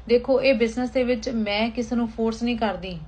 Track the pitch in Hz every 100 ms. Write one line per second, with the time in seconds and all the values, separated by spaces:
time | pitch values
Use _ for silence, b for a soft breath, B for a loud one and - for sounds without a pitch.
0 | - 240 247 254 269 226 226 226 247 262
1 | 240 247 247 233 208 208 226 233 226 240
2 | 226 - 226 220 240 233 220 180 185 170